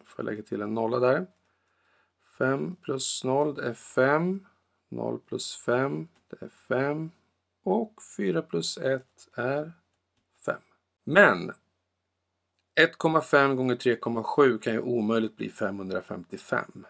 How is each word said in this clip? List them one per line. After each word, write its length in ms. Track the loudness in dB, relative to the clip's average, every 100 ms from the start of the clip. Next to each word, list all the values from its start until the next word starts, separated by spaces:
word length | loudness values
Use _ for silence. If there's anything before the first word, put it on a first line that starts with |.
| -16
Får 200 | -10 -8
jag 0 |
lägga 180 | -8
till 180 | -8 -8
en 120 | -4
nolla 260 | -2 -2 2
där. 280 | 2 2 -2 _ _ _ _ _ _ _ _ _ _ -2
Fem 380 | 0 0 -4 -8
plus 480 | -6 -4 -2 -2
noll, 320 | 0 2 0 -2
det 120 | -6
är 60 |
fem. 720 | -6 -4 2 4 4 2 -4 -8 _ _ _ -14
Noll 300 | -8 -6 -6
plus 360 | -8 -8 -8 -8
fem, 520 | -2 0 0 -4 -10 _ _
det 120 | -18
är 80 | -16
fem. 600 | -14 -6 -2 -2 -4 -8 -12 _ _ _ _
Och 300 | -2 -2 -2 -10 -16 -6
fyra 240 | -2 -2
plus 360 | -2 -4 -4 -4
ett 520 | -4 -4 -6 -20 -16
är 380 | -6 -4 -4 -6 -12 _ _ _ _ _ -12 -8
fem. 160 | -8 _ _ _ _
Men 480 | 0 6 6 6 -4 -12 _ _ _ _ _ _ _ _ _ _ _ 2
ett 220 | 2 2
komma 240 | 2 2
fem 340 | 4 6 6 4
gånger 200 | 0 2
tre 200 | 2 0
komma 280 | 0 -4
sju 340 | 0 4 4 4
kan 160 | -2
ju 80 | -2
omöjligt 560 | 0 0 0 0 -2 -4
bli 120 | -10
femhundrafemtiofem. 1400 | -6 -6 -6 -6 -6 -6 -12 -12 -12 -6 -6 -6 -12